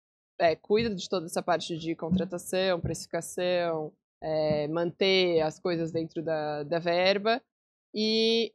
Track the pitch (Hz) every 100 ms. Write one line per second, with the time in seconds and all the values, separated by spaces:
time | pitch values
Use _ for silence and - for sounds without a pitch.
0 | _ _ _ - 170 156 - 208 233 190
1 | - 190 165 185 175 165 - 165 165 165
2 | 160 185 175 175 - 185 190 175 - 160
3 | - 170 165 - 180 180 170 160 151 -
4 | _ _ 160 156 151 151 147 160 170 -
5 | 190 190 180 165 156 - 185 165 165 165
6 | 160 - 160 160 151 147 147 170 170 170
7 | 185 196 208 240 - _ _ _ _ 208
8 | 214 220 226 226 220